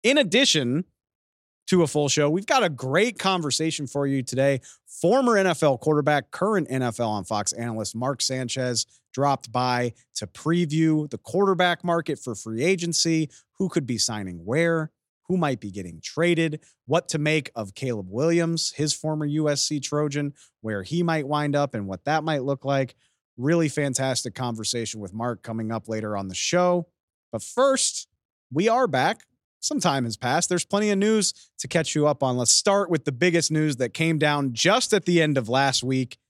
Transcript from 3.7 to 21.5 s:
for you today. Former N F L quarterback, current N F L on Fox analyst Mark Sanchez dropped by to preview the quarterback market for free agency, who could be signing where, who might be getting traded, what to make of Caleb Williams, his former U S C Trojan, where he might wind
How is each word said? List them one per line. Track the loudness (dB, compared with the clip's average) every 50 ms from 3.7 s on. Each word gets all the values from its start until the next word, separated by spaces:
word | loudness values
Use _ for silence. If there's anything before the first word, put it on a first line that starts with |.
| -2 -4 -8
for | -6 -4 -2 0
you | 0 0 -2
today. | -2 -4 0 2 2 2 2 0 -4 -12 -20 _ _
Former | -20 -8 0 2 4 4 4 4 4 4
N | 4 4
F | 2 2 4
L | 2 2 2
quarterback, | 2 0 2 2 2 4 2 2 2 0 _
current | -6 -2 -2 0 0 0 0 -2
N | -2 -2
F | -2 -2 -2 -2
L | -2 -2
on | -2 -4 -4
Fox | -2 -4 -2 -2 -4
analyst | -4 -4 -6 -6 -6 -6 -6 -6 -6
Mark | -4 -4 -4 -2 -2
Sanchez | -4 -4 -4 -4 -4 -6 -4 -4 -4 -2 -2 -4 -4 _ _ _ _ _
dropped | -4 0 2 2 2 0 -4 -4
by | -2 0 0 2 2 0 0 -2 -6 _ _ _ _
to | -12 -12
preview | -12 _ -8 -2 0 0 0 0 0 0 2 2 4 2 0 -2 -4
the | -10 -12
quarterback | _ -4 0 2 2 2 4 4 2 2 2 0 0
market | 0 0 0 0 -4 -6 -6
for | -6 -10 -10
free | -8 -8 -8 -4 0 2
agency, | 0 0 0 -2 -2 -2 0 0 2 2 0 0 -2 -8 -20 _ _ _ _
who | -4 -2
could | 0 -2 -2
be | 0 -2 -2
signing | -2 -2 -2 -4 -6 -8 -10 -10 -6
where, | -2 0 2 2 2 2 0 -2 -6 _ _ _ _ _ _ _ -2
who | 0
might | 0 2 0 -2 -4
be | -6 -10
getting | -10 -10 -10 -10 -14 -14
traded, | -14 -10 -2 0 2 2 2 2 0 -2 -4 -8 _ _ _ _ _
what | 0 0 0 0 -2
to | -4 -2
make | 0 0 0 0 -2 -4 _
of | -8 -8 -8 -10
Caleb | -8 -6 -6 -4 -6 -8 -8
Williams, | -4 -2 0 2 2 2 2 0 -2 -2 -4 -6
his | -4 -4 -2 -2
former | -2 -4 -4 -4 -4 -2 -2
U | -2 -2 0 0 0
S | 0 0
C | -2 -2 -2 -4
Trojan, | -4 -4 -2 -2 -2 -2 -2 -4 -4 -4 -8 _ -20 _ _ _
where | -6 -4 -4 -4
he | -4 -2 -2 0
might | 0 0 0 -2 -2
wind | -2 -2 0 0 0